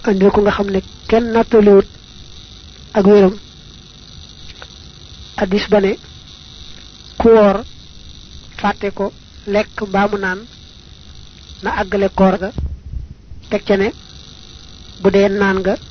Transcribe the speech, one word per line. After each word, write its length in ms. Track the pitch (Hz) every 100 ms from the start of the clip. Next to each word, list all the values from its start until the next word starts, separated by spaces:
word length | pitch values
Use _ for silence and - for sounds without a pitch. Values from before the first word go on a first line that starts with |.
andi 200 | - 190 196
na 60 |
ko, 100 | 185
nga 100 | 202
xam 180 | - 202
ne 80 | 190 - - -
kenn 240 | 226 233
nattaliwut 520 | 226 226 226 208 196 - - - - - - - - - - -
ak 120 | - 196
wéram. 300 | 208 190 214 - - - - - - - - 76 - - - - - - - - - - -
Hadis 300 | 196 202 -
ba 100 | 208
ne, 100 | 190 220 - - - - - - - - - - - -
ku 100 | 233
woor 340 | 226 202 196 262 - - - - - - - - -
fàtte 320 | 202 208 202
ko 180 | - 202 - - - -
lekk 340 | 202 214 -
mbaa 260 | 208 196 202
mu 100 | 202
naan, 220 | 190 185 233 - - - - - - - - - - -
na 60 | 196 208
àggale 280 | 196 202 196 -
koor 220 | 190 185
ga, 140 | 190 - - - - - - - - - -
teg 120 | 208
ca 140 | - 196
ne, 140 | 202 - - - - - - - - - - -
bu 80 | 196
dee 200 | 196 202
naan 280 | 202 196 190
nga, 160 | 185 214 -